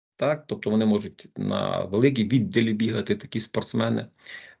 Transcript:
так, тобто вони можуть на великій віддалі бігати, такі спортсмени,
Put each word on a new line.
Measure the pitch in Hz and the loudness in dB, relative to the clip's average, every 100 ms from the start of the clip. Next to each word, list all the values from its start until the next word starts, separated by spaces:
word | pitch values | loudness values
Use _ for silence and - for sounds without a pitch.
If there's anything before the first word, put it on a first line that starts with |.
| _ - | _ -4
так, | 139 151 - | -2 -2 -6
тобто | - 104 | -6 0
вони | 110 110 | 2 4
можуть | 104 - - - - | 2 0 -12 -14 -6
на | 98 98 98 92 | -2 -2 -2 -2
великій | 92 101 135 131 | -2 4 4 4
віддалі | 104 127 95 117 117 | 2 2 2 2 0
бігати, | 107 113 110 - | 0 0 -2 -2
такі | 104 - 113 | -4 -4 -8
спортсмени, | 110 110 - 123 117 113 117 _ - - - - | -4 -6 -2 -2 0 -2 -6 _ -20 -20 -20 -2